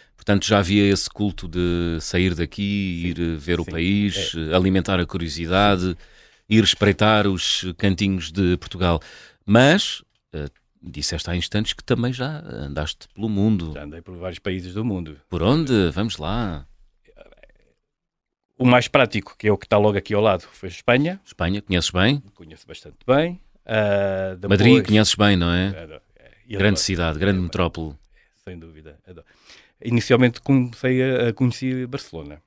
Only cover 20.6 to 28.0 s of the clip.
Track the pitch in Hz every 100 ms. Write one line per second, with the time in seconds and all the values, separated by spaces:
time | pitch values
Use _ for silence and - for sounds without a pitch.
20.6 | 92 87 - 123 151 196 _ - 85 101
21.6 | - 90 - 90 101 143 101 _ 82 78
22.6 | _ - - 69 - 135 165 180 _ _
23.6 | - 110 104 101 98 95 95 92 95 98
24.6 | 110 127 95 104 107 - 104 95 85 87
25.6 | 95 82 80 76 _ _ - _ _ 104
26.6 | 98 98 - 90 85 76 95 95 90 -
27.6 | 85 - 80 71